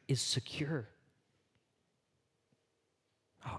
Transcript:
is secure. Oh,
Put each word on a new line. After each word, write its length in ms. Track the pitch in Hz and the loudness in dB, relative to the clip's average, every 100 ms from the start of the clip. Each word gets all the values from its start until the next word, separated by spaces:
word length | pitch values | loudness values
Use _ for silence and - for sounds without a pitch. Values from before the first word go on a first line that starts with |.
| - | 0
is 140 | 131 | 2
secure. 680 | - - - - 151 156 107 - _ _ _ _ _ _ _ _ _ _ _ _ _ _ _ _ _ _ _ _ _ _ _ - | 2 0 -2 -2 0 0 -4 -12 _ _ _ _ _ _ _ _ _ _ _ _ _ _ _ _ _ _ _ _ _ _ _ -12
Oh, 140 | 127 | -8